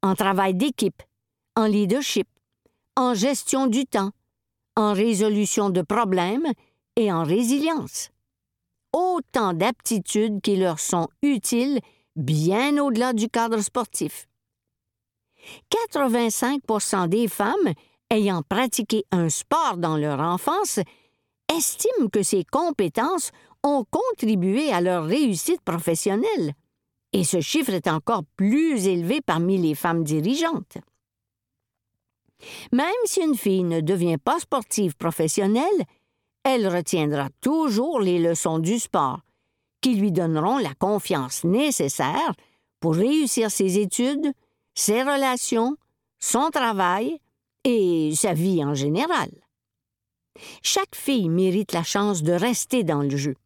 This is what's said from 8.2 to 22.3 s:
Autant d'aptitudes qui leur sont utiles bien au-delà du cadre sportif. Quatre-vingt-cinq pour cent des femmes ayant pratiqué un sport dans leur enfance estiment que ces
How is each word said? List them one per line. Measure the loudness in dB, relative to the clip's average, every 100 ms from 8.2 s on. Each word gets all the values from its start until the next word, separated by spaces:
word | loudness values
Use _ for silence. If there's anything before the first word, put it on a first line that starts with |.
| _ _ _ _ _ _ _
Autant | 0 0 0 -2 0 0
d'aptitudes | 0 0 -2 -4 -4 -2 0 0 -2
qui | 0 2
leur | 0 -2
sont | -2 -2 -2 _
utiles | 0 0 0 0 0 -2 -4 _ _ -6
bien | 0 2 2 2 2 2
au-delà | 2 0 0
du | 0 0
cadre | 0 0 0
sportif. | -2 -4 -6 -6 -6 -8 -20 _ _ _ _ _ _ _ _ _ _ _ -20 -20 _
Quatre-vingt-cinq | -2 -2 0 2 2 0 0 -2 -2
pour | -2 -2
cent | 0 0 0
des | 2 0
femmes | 0 -2 2 0 -2 _ _ _
ayant | 0 2 0
pratiqué | -2 -2 0 -2 -2 -2 0
un | 0 0
sport | -2 -2 0 0 0
dans | -2 0
leur | 0 0
enfance | 0 0 0 0 -2 -2 -4 -8 _ _ _ _ _ -2
estiment | 0 -2 -2 0 0
que | 0
ces | 0